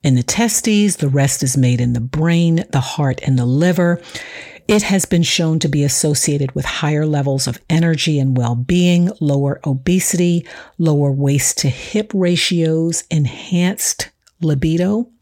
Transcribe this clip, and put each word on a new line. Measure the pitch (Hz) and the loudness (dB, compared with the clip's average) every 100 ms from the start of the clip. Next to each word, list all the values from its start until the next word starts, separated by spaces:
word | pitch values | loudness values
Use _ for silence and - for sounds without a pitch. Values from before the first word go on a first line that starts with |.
in | 151 | 2
the | 127 | 2
testes. | 123 - 233 - - 208 208 - | 0 0 0 0 0 2 2 0
The | 143 | 0
rest | 139 139 - | 2 0 0
is | 135 135 | -2 2
made | 127 123 | 2 2
in | 123 | 0
the | 120 | -2
brain, | 120 151 165 170 170 165 - | -4 -2 0 2 2 0 0
the | 139 | -4
heart, | 123 - 143 127 | -4 -2 -2 -2
and | - 131 | 0 0
the | 120 | 2
liver. | 135 175 180 175 170 - - - - - - - | 2 2 2 0 -2 -6 -18 -16 -18 -20 -12 0
It | 208 | 0
has | - 196 - | 2 -2 2
been | 170 | 0
shown | 170 - 165 160 | 2 0 0 0
to | 160 | 0
be | 147 | 0
associated | 143 - 156 143 - 143 135 | 0 0 0 0 0 0 -2
with | 139 135 | -4 -6
higher | - 151 151 156 | -4 -2 0 0
levels | 147 139 135 135 | 0 0 -2 -4
of | 123 _ | -8 _
energy | 160 165 156 - 147 | 0 2 0 0 0
and | 135 127 | 2 0
well-being, | 117 120 127 180 175 175 175 - | 0 -2 0 2 4 4 2 0
lower | 151 139 139 - 151 | 0 0 0 -2 -4
obesity, | 131 131 180 - 175 175 170 - - - - | -4 0 0 0 0 0 0 -4 -18 -20 -2
lower | 165 147 143 | 0 2 0
waist | 139 139 139 - - | 0 0 0 0 -2
to | 143 | -2
hip | - - 208 214 | -4 -4 -4 -2
ratios, | 196 180 175 - 175 160 160 165 165 - | 0 0 0 0 0 2 0 0 -4 -2
enhanced | 160 135 - - 175 180 202 - - - _ _ _ | 0 0 -4 -4 0 0 -2 -4 -4 -8 _ _ _
libido | 160 143 160 165 180 214 247 _ | -2 0 0 0 0 -2 -4 _